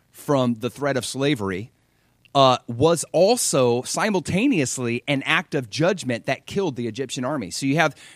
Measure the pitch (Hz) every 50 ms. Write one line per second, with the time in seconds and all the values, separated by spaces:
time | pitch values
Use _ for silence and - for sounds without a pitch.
0 | _ _ _ - - - 143 135 127 120 117 110 117 117 - - 143 143 135 123
1 | 104 - - 131 139 143 151 110 101 95 95 87 117 - _ _ _ _ _ _
2 | _ _ _ _ _ _ - 139 135 131 123 - - - 117 113 147 165 170 -
3 | - - - 156 185 208 247 240 - - 175 139 127 120 120 123 - - - 170
4 | 180 220 202 180 - - 170 185 240 294 247 160 131 - - 135 123 117 120 123
5 | - - 143 135 - 135 156 170 180 - - 143 123 101 - 120 160 185 214 170
6 | - 127 120 110 - 143 131 - - - - 196 196 165 123 120 120 113 104 123
7 | 135 - - 139 123 131 156 139 95 85 - - 139 135 139 165 160 151 - -
8 | - - -